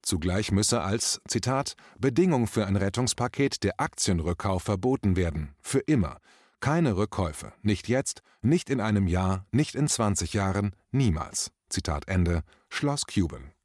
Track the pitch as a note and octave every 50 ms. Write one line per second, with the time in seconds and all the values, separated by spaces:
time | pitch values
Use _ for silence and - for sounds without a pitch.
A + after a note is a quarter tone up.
0 | - - G#2 E2+ D2+ F2+ F2+ G2+ G#2+ - G#2 F#2+ G#2+ - A#2+ A#2 D#2+ F#2+ G2+ A#2+
1 | - - - - _ - - A#2 - B2 C3 C3+ C#3 - - - - - - -
2 | G#2 C3+ A#2 D#3 F#3 F#3 D#3 B2 A#2 G#2 - A2+ G#2+ F#2+ G2 G#2 G2 G2 G2 A#2+
3 | B2+ A#2+ - - A#2+ B2 - - C#3 C3+ - - - G2 - - C#3+ D#3 - -
4 | - - F#2+ E2+ D2+ E2+ F2 - - G2+ F#2 F2+ - - G#2 F#2 F#2 B2+ C3 C3
5 | - G2+ F2+ F#2 F2+ E2 C#2+ D#2 D2+ C#2+ - _ - - - C3+ - - D#3 B2
6 | F2+ D2+ - - _ _ _ _ _ _ _ _ - C#3 D3+ E3+ E3+ C3+ G2+ F2+
7 | G#2+ G#2 - - F#2+ D#2 D2+ - - A1 - _ - G#2 G#2 - - - A#2+ C3
8 | C3+ - - - _ _ _ _ - A2+ D#3 F3+ - - C#3 B2 - A2 G#2 G2+
9 | G2 F2+ E2+ F2+ F#2 F#2 F#2+ F#2+ F#2+ _ - A#2+ D3+ - - B2+ D3+ D3 - -
10 | A2+ G#2 G2 - E2+ - - G#2+ G2 F#2+ F#2 G2+ G2+ G2+ F#2 _ _ _ - C3
11 | C3+ A2 D#2+ D#2 - - - - - - _ _ _ _ - - - - D2+ C#2+
12 | - - G2 F#2 F2+ E2+ F2 E2 D#2+ _ - _ _ _ - - D3+ C#3+ C#3+ C#3+
13 | - - - G#2 F2+ D2+ - - C2 C#2+ _ _